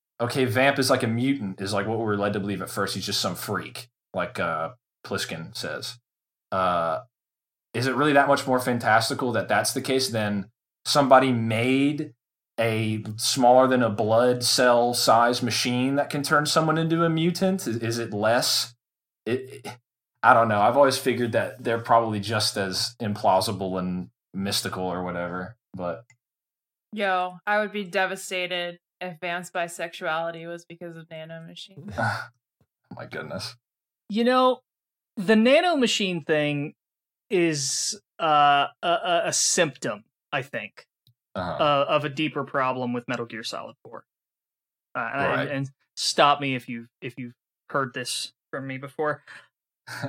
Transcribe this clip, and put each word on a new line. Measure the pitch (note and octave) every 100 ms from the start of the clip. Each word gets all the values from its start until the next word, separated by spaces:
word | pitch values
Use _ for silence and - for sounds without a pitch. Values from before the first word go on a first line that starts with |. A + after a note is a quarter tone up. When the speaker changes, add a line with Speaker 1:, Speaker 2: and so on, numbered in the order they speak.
| _ -
Speaker 1:
okay, | A#2 C#3 B2
Vamp | B2 C#3 C#3
is, | B2
like, | B2+
a | A2+
mutant, | A2+ C3 C#3 G2 F#2
is, | G2
like, | G2+ G2+
what | A2
we | A2
were | G2+
led | G2+
to | G#2
believe | G2+ F#2
at | E2+
first. | - G2 G2+
He's | G2+
just | G2
some | F#2+ F2
freak, | - F#2+ D#2+ - - _ _
like, | F#2 F2 -
uh, | E2+ D#2+ D#2+ - _ _ -
Pliskin | G2+ - D#2+ E2 -
says. | D#2 D2+ - - _ _ _ _ -
Uh, | F#2+ F#2 F2 E2 D#2+ - _ _ _ _ _ _
is | A#2 C3
it | B2
really | D3+
that | C#3 C#3
much | C3+ C3+
more | B2+
fantastical | B2+ A#2 A#2 A2+ A#2 C#3 B2+
that | G#2+ F#2+
that's | G#2 A#2
the | C3+
case | C3 C3 B2+
than | A2+ G#2 G2+ - _ _ _ -
somebody | D3 C3+ C3 C3
made | A#2 A2+ A2 B2+ C3+ C#3+ D3 D3+ _ _ _ _ -
a | A2+ A2 A2 G#2+ G#2+ A2
smaller | - C3+ B2 B2+ B2+
than | B2+
a | A2+
blood | G#2 G#2+ A2+ B2 B2
cell | A#2 - B2 A#2+ A#2+ A#2+
size | - A#2 A#2+ B2
machine | A#2+ - B2 B2 C3 C#3
that | -
can | D3
turn | C3+ D3+ D3+
someone | E3 D#3+ D#3+
into | E3 E3 E3+
a |
mutant? | D#3+ E3+ E3+ F#3+ F#3+ B2
Is, | A2+
is | A2+ A#2
it | A2+
less? | G2+ G#2+ A#2 - - - _ _ _ _ _ A2
It, | B2+ - - -
it, | - _ _ _ -
I | A2+
don't | A#2+ A2+
know. | G#2
I've | A2 C3+
always | C3+ B2+
figured | C3 A#2+ A#2
that | A2+ - -
they're | B2 A#2
probably | A2+ A#2 A2+ G#2+
just | G2 G#2+ G#2 G#2
as | F#2+ F2+ - -
implausible | A2 G2+ G#2 F#2+ G2+ F#2+ F#2+ F#2
and | F2+ F2+ F2 _ _
mystical | F#2+ G2 - G2 F#2
or | F#2 F2+
whatever, | F2+ F2 F2 F2+ G2+ - _
but | F2+ F2 - - _ _ _ _ _ _ _ _
Speaker 2:
Yo, | G#3+ G3 F#3 F3+ F3+ -
I | G#3
would | G#3
be | G#3 F#3
devastated | G3 F#3 F#3+ - F#3 F3+ F3+ F3 F3 _ -
if | F3+ D#3+
Vamp's | F3 F3 E3+
bisexuality | F3+ E3+ F3 E3+ - F3+ D#3+ E3+ E3 E3
was | E3+ -
because | E3+ F3 E3
of | E3
nanomachines. | D#3+ D#3+ E3 E3 F3 - F#3+ G#3 -
Speaker 1:
<sighs> |
Oh | - - - _ _ _ _ _ _ -
my | -
goodness. | D#2 D2 F2+ - - _ _ _ _ -
Speaker 3:
You | G#3 A#3
know, | B3+ B3+ B3 _ _ _ _ _ -
the | F#3 A3
nanomachine | A#3 D4 F4+ D4+ A#3 - F#3+ F3 C#3+
thing | D3+ D3 C#3+ C#3+ - _ _ _ _ -
is, | F#3 E3+ D3 C3+ - - - _ -
uh, | D#3+ D3 C#3+ C#3+ C3+ -
a, | F3+
a, | E3+ F#3 E3+ E3+
a |
symptom, | - - - D#3 - B2+ G#2+ _ _ -
I | C#3+
think, | B2+ A#2 G#2+ - _ _ _ _ _ G2
Speaker 1:
Uh-huh. | F2 D#2
Speaker 3:
uh, | D3+ C#3+ C#3+
of | D3+ C#3+
a |
deeper | C#3 D#3 D3
problem | - C#3 B2+ B2+ B2
with | A#2+ A#2+
Metal | A#2+ A#2
Gear | A2
Solid | A#2 - - - -
four. | A#2 _ _ _ _ _ _ _ _ _ B2+
Uh, | A#2
and, | C3+
Speaker 1:
Right. | C#3 C#3 C#3+
Speaker 3:
and | C3+ C3+ _ _ -
stop | - - D3 C#3+
me | C#3 B2+
if | -
you've, | A#2 A#2 _
if | C3+ C3+
you've | A#2+ - _ _ _
heard | C#3+ B2+
this | B2+ A#2+ - - _ -
from | C#3+ C3+
me | C3
before. | C3+ - D3+ C#3+ - - _ _ _ _ -
Speaker 1:
<laughs> | -